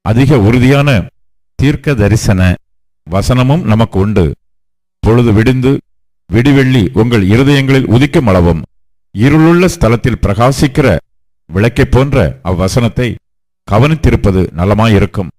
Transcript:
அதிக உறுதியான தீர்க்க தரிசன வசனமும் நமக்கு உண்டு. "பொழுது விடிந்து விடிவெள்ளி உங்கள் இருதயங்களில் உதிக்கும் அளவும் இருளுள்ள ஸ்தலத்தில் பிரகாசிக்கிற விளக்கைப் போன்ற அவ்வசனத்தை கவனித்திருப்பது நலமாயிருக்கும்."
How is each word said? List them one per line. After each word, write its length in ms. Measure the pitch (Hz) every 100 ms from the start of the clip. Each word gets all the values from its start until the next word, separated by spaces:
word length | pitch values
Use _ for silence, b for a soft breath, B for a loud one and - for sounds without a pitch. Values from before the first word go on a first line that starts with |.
அதிக 380 | 101 113 139 143
உறுதியான 680 | 101 123 127 143 143 120 - _ _ _ _
தீர்க்க 380 | - 139 147 151
தரிசன 600 | 127 101 104 - 95 92 90 _ _ _ _ -
வசனமும் 500 | 92 - 123 127 156
நமக்கு 380 | 117 110 113 98
உண்டு. 360 | 101 104 78 62 _ _ _ _ _ _
"பொழுது 340 | - 120 120
விடிந்து 460 | 104 117 131 127 143 _ _ _ _ -
விடிவெள்ளி 560 | 104 131 139 131 127 90
உங்கள் 340 | - 117 117 92
இருதயங்களில் 580 | 110 139 143 135 135
உதிக்கும் 420 | - 120 139 175 123
அளவும் 380 | 92 87 82 - _ _ _ _ -
இருளுள்ள 480 | 127 156 160 175
ஸ்தலத்தில் 560 | 180 - 110 113 131 113
பிரகாசிக்கிற 760 | 98 101 123 139 156 139 135 85 _ _ _ _ _
விளக்கைப் 380 | 85 117 - 131
போன்ற 480 | 120 139 131 80 64
அவ்வசனத்தை 720 | 85 90 95 - 117 - 120 101 _ _ _ _ -
கவனித்திருப்பது 800 | 104 147 160 - - 104 92 90
நலமாயிருக்கும்." 760 | 80 92 104 113 101 98 - 85